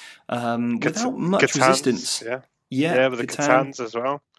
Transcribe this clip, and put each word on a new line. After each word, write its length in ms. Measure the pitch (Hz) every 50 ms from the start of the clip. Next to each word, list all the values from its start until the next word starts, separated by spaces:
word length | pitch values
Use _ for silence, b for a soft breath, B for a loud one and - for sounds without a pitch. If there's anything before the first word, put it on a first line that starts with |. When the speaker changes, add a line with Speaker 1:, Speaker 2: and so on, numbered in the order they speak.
| B B B B B
Speaker 1:
um, 500 | - - 120 120 117 117 117 120 120 120 117
Speaker 2:
Cat-, 140 | - - 160
Speaker 1:
without 220 | 214 240 254 262
much 260 | - - 175 190 - -
Speaker 2:
C'tans, 240 | 131 - 143 131
Speaker 1:
resistance. 560 | 131 135 131 - 131 117 87 - - - - -
Speaker 2:
yeah. 160 | 117 123 131 - _ _ _ _ -
Speaker 1:
Yeah, 260 | 131 131 147 165 170
Speaker 2:
Yeah, 120 | 127 131
with 120 | 135 127 117
the 80 | 120
Speaker 1:
C'tan. 400 | - - - 147 143 127 131 135
Speaker 2:
C'tans 120 | 135 135 -
as 160 | 123 110 110
well. 260 | 117 123 135 143 143 _ _ _